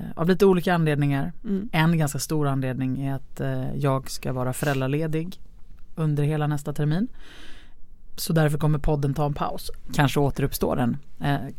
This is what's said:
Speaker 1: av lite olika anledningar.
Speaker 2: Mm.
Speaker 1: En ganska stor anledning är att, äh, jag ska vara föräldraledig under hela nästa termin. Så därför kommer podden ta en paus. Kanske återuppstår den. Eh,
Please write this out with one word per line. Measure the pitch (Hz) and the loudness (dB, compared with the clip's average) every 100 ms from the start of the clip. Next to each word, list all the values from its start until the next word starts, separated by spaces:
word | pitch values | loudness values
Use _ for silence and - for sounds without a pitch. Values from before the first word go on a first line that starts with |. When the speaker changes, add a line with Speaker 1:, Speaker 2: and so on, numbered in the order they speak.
| - - | -8 -2
Speaker 1:
av | 165 | 2
lite | 185 196 | 6 6
olika | 180 190 175 | 6 4 2
anledningar. | 156 147 143 139 165 - | 2 2 2 2 -2 -4
Speaker 2:
Mm. | - 196 214 | -4 -2 0
Speaker 1:
En | 160 160 170 | 2 4 4
ganska | 151 139 | 2 0
stor | - 156 143 | -2 0 2
anledning | 135 131 127 131 135 139 | 0 0 -2 -2 -2 -2
är | 135 | -4
att, | - - | -6 -4
äh, | 139 131 131 135 | -2 -2 -2 0
jag | 143 135 131 | 0 0 -2
ska | - 143 | -6 -4
vara | 127 127 | -2 -2
föräldraledig | 127 147 135 131 147 160 156 165 - - - - - - - | 0 0 0 0 0 0 -2 -4 -8 -12 -12 -14 -12 -10 -2
under | 156 147 | 0 2
hela | 147 156 147 | 2 2 0
nästa | 147 - | 0 -2
termin. | 147 147 160 247 - - - - - - - - - - - | 0 2 2 0 -4 -10 -10 -10 -10 -10 -12 -12 -12 -10 -8
Så | - | 0
därför | 160 151 151 | 2 4 2
kommer | 151 151 | 2 2
podden | 165 151 143 | 2 2 0
ta | 147 147 | 0 0
en | |
paus. | 147 - 190 - - - | 0 -4 -4 -6 -6 -4
Kanske | - 143 151 | 2 4 4
återuppstår | 143 - 143 - - 156 | 2 2 -2 0 0 2
den. | 120 139 - - | 0 0 -6 -4
Eh, | 143 139 139 | 0 0 -2